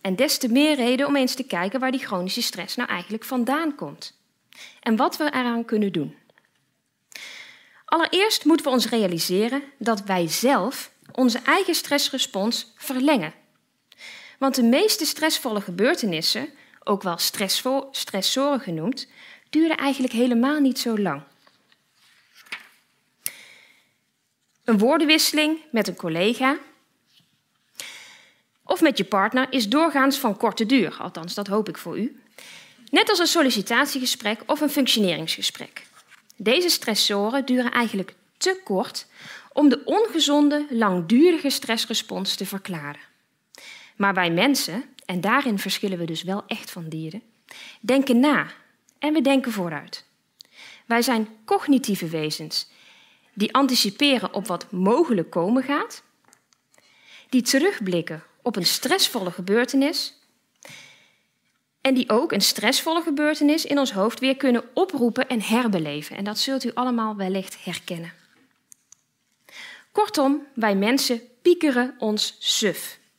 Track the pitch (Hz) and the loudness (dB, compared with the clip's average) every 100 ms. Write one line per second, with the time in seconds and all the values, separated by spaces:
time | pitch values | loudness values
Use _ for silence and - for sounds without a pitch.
0 | 196 185 214 - 240 247 302 285 240 254 | -4 0 0 0 2 4 4 4 2 2
1 | 277 285 254 - 254 175 190 262 262 254 | 2 2 2 -2 -6 -4 -2 -2 -2 -2
2 | - 190 185 240 233 196 - - 240 190 | -4 -4 -4 -4 -6 -6 -10 -6 -4 -6
3 | - 220 - 254 233 294 330 285 151 160 | -6 -10 -4 -2 0 0 -2 -6 -12 -12
4 | - _ _ _ _ - - - 247 220 | -18 _ _ _ _ -20 -20 -8 -2 0
5 | 311 - 302 262 247 233 233 214 202 170 | 0 0 -2 -2 -2 -2 -2 0 0 -2
6 | 135 - _ _ _ _ _ _ _ _ | -6 -10 _ _ _ _ _ _ _ _
7 | _ - - - - - _ _ - 320 | _ -20 -18 -20 -20 -20 _ _ -2 0
8 | 320 349 427 - 302 311 294 254 226 233 | 2 2 2 2 4 4 4 0 2 0
9 | 190 165 - 180 226 277 285 _ 226 214 | 0 0 0 0 0 -2 -6 _ -2 -2
10 | 202 185 170 - 240 254 196 - - _ | 0 0 0 0 2 2 0 -6 -14 _
11 | - - 254 233 277 339 381 311 - 285 | -10 2 2 2 2 2 2 -2 0 -2
12 | 285 262 - 196 208 233 - _ - 254 | 0 -4 -4 -2 -2 -2 -8 _ -6 0
13 | 277 269 156 - _ _ _ _ _ _ | 2 2 0 -10 _ _ _ _ _ _
14 | - - - - 269 262 226 269 427 - | -20 -20 -20 -2 0 4 4 4 4 2
15 | 294 - 311 311 254 214 202 175 240 339 | -2 -2 -2 0 -2 -4 -4 0 0 2
16 | 214 156 - - 311 - - _ - 202 | -2 -2 -2 -2 -6 -14 -20 _ -4 -2
17 | 196 170 - - 196 - 254 269 269 - | -2 -2 -4 -2 -2 -2 0 -2 -4 -10
18 | - 202 185 262 285 269 - 160 175 277 | -6 -4 -2 0 0 -2 -4 -4 -4 -6
19 | - - - - _ 302 330 - 277 269 | -10 -18 -20 -20 _ 2 2 2 -2 0
20 | 254 226 247 233 262 302 269 240 240 220 | -2 2 2 4 2 4 2 2 -2 -2
21 | 190 143 - _ _ _ _ _ _ _ | -2 -4 -10 _ _ _ _ _ _ _
22 | _ _ _ _ - - - _ _ _ | _ _ _ _ -18 -18 -18 _ _ _
23 | _ _ - - - - _ _ _ _ | _ _ -12 -12 -20 -20 _ _ _ _
24 | _ _ _ _ _ _ - 214 226 311 | _ _ _ _ _ _ 2 4 4 4
25 | 302 311 - 302 302 320 - 226 202 170 | 4 4 2 2 2 0 -2 -2 -2 -4
26 | 175 165 202 240 262 285 - _ _ _ | -4 0 0 2 0 -2 -8 _ _ _
27 | _ _ _ _ _ _ _ - - - | _ _ _ _ _ _ _ -18 -18 -18
28 | - - _ _ _ _ - 359 320 - | -20 -20 _ _ _ _ -4 4 4 4
29 | 190 202 208 254 262 262 202 277 330 277 | 0 2 2 2 0 -2 0 2 2 4
30 | 269 269 233 202 226 - 220 262 165 - | 2 2 -2 0 -2 0 2 4 2 -4
31 | 180 175 170 208 196 208 202 160 175 - | -10 -10 -10 -8 -2 -2 -2 -8 -8 -6
32 | 240 - _ - - - - _ - 330 | -6 -8 _ -20 -20 -20 -20 _ 0 2
33 | 440 370 339 339 269 214 190 233 285 269 | 2 2 2 4 2 2 0 0 0 -2
34 | 247 - 214 220 - 302 294 294 254 233 | -4 -4 -4 -4 -4 -2 0 0 0 2
35 | 190 151 160 - - - - - - - | 2 0 -6 -6 -6 -8 -18 -18 -20 -20
36 | _ - _ - 208 285 359 - - 208 | _ -20 _ -6 0 2 2 0 -2 0
37 | - 202 208 277 269 254 240 - 233 196 | 0 0 0 -2 0 0 2 0 -2 -4
38 | 175 _ _ _ 370 381 - 185 175 - | -8 _ _ _ -4 -4 -2 -2 -2 -8
39 | - - - - - - 294 - - 359 | -14 -20 -20 -20 -6 4 6 6 2 0
40 | 453 330 294 294 294 294 294 233 214 180 | 2 2 2 4 4 2 -2 0 2 2
41 | 165 240 349 330 277 - - 226 - 226 | 4 6 6 6 0 -4 -2 -4 -2 -4
42 | - 185 190 - 190 196 202 170 147 147 | -6 -6 -6 -6 -6 -8 -8 -10 -10 -14
43 | - _ _ _ _ - - - - - | -20 _ _ _ _ -20 -20 -20 -20 0
44 | 196 190 175 170 247 269 - 185 - - | 0 2 2 4 4 2 -2 -6 -10 -16
45 | - 180 196 254 277 196 190 - 202 180 | -8 -2 2 2 0 -2 -4 -4 -4 -4
46 | 165 160 175 202 - 220 - 180 160 160 | -6 -6 -6 -6 -6 -12 -10 -14 -10 -10
47 | 160 202 _ _ _ - - - 208 269 | -10 -12 _ _ _ -20 -20 -8 0 2
48 | 269 240 294 233 143 - _ _ _ _ | 4 4 4 2 0 -10 _ _ _ _
49 | 294 311 262 269 262 214 170 147 - - | 0 2 4 2 0 -4 -6 -8 -12 -18
50 | _ _ _ _ - - - - - 233 | _ _ _ _ -20 -20 -20 -20 -2 0
51 | 240 226 214 - - 392 294 262 - 190 | 2 0 -2 -10 -2 -2 4 2 2 -4
52 | 165 165 151 156 160 - - _ - - | -2 -4 -4 -6 -6 -8 -8 _ -20 -20
53 | _ _ _ - 214 254 277 240 202 - | _ _ _ -4 0 2 2 2 0 2
54 | 285 247 196 - 185 175 - 185 190 254 | 2 2 0 -6 -6 -8 -6 0 2 4
55 | 330 208 160 180 175 254 254 294 453 - | 4 2 0 -2 2 0 0 -4 -4 -12
56 | _ _ _ _ _ _ _ _ _ _ | _ _ _ _ _ _ _ _ _ _
57 | _ - _ 254 233 - 359 403 190 175 | _ -20 _ 0 2 2 2 0 -2 -2
58 | 160 160 - _ 247 208 170 - 254 381 | -4 -12 -16 _ -6 -2 0 0 0 0
59 | - 233 180 175 185 220 254 277 277 277 | 0 -2 -6 -6 0 0 2 2 2 -2
60 | - _ _ _ _ _ - - - - | -8 _ _ _ _ _ -20 -20 -20 -20
61 | _ _ _ _ _ _ _ _ 269 262 | _ _ _ _ _ _ _ _ -2 0
62 | - 214 320 202 - - 208 269 330 330 | 2 0 0 0 -2 0 0 0 0 -2
63 | 330 285 302 302 294 320 - 285 269 196 | -2 0 0 2 2 2 0 -2 0 0
64 | 208 226 262 269 269 240 - - 370 277 | -2 0 -2 0 2 0 -2 -2 -2 0
65 | 233 254 262 240 196 226 240 196 151 147 | 0 0 -2 -2 0 0 2 -2 -4 -8
66 | 151 - 202 208 - 269 247 - 254 233 | -10 -8 -8 -4 -4 -2 -4 -4 -2 -2
67 | 214 208 190 190 185 - - 170 - 170 | -4 -4 -4 -4 -6 -14 -12 -12 -10 -12
68 | 170 - _ _ _ _ _ - _ _ | -12 -18 _ _ _ _ _ -20 _ _
69 | _ _ _ _ - - - - _ - | _ _ _ _ -20 -20 -20 -20 _ 0
70 | 415 370 269 285 - - 220 196 202 269 | 0 2 2 2 -4 -2 0 2 2 2
71 | - 233 - _ 359 349 302 240 254 - | 0 -4 -6 _ 4 4 4 2 -2 -2
72 | 214 214 - - - - 208 - - - | -2 -2 -4 -4 -2 2 0 -2 -10 -16
73 | _ | _